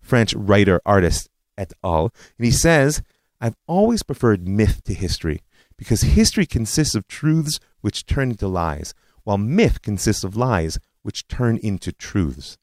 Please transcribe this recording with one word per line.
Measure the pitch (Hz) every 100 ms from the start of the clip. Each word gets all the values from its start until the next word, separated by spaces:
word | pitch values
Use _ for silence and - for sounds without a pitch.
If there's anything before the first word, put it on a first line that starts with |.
French | - 127 110
writer, | - 101 104 101 87
artist, | - 101 85 73 - _ _ -
et | 98 -
al. | 92 80 90 _ - _
And | 117
he |
says, | - 165 160 139 151 - _ _ _
"I've | 117 - -
always | 175 220 233
preferred | - 139 123 101 87
myth | 101 104 -
to | -
history | 90 90 - 82 73 _ _ _ _
because | - 110
history | - 185 220 - 180
consists | 123 110 - 147
of | 110 -
truths | - 151 160 151 151 _ _
which | 104 - -
turn | - 131
into | 110 98
lies, | 90 82 73 - - _ _
while | - 101
myth | 107 175 190 -
consists | - 101 - 104
of | 95 107
lies | 127 101 80 - _ _
which | - - -
turn | - 123 117
into | 110 95 -
truths." | - - 101 80 65 69 -